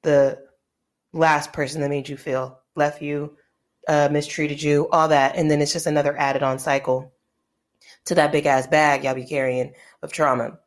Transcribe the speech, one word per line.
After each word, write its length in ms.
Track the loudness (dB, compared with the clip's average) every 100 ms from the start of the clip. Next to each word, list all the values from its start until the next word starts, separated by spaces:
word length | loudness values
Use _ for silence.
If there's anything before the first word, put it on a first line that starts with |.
the 380 | 2 4 4 0 -16 _ _ _ _ _ _
last 400 | 0 2 2 -2
person 280 | -6 -6 -4
that 100 | -4
made 180 | -4 -6
you 80 | -12
feel, 440 | -6 -4 -6 -12 _ -2
left 260 | -2 -2
you, 340 | -8 -6 -8 _ _ _ _ _ -2
uh, 200 | 2 2
mistreated 500 | 0 -4 -4 -4 -2
you, 260 | 0 0 2
all 180 | 2 4
that. 260 | 4 2 2
And 140 | 2
then 100 | 2
it's 120 | 0
just 140 | -2 -2
another 300 | 0 0 0
added 260 | -2 0
on 160 | -2 -2
cycle 540 | -2 -2 0 -4 -4 _ _ _ _ _ _ _ _ -18 -2
to 80 | 2
that 160 | 2
big 140 | 2 2
ass 200 | 0 2
bag 380 | 2 4 2
y'all 100 | -2
be 100 | -4
carrying 480 | -4 -4 -2 -2 -4 -8 -20 _
of 100 | -14
trauma. 460 | -2 0 0 -4 -10